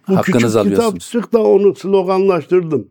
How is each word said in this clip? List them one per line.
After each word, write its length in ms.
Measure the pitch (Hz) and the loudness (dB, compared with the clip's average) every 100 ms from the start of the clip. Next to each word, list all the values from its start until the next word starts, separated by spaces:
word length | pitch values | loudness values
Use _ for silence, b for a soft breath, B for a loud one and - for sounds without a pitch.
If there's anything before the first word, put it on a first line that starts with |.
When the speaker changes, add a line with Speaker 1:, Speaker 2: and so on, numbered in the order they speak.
| - | -4
Speaker 1:
Bu 80 | 190 | -2
Speaker 2:
hakkınız 240 | 104 127 | 2 0
Speaker 1:
küçük 120 | 117 110 | 2 2
Speaker 2:
alıyorsunuz. 360 | 101 98 233 | 2 0 -2
Speaker 1:
kitapçıkta 460 | 90 - 233 190 226 | -4 -6 -6 -2 0
onu 320 | 214 202 202 - | 2 2 2 -2
sloganlaştırdım. 1120 | 190 196 180 190 196 175 139 180 165 143 98 | -2 -2 0 0 0 -2 0 -2 0 -6 -8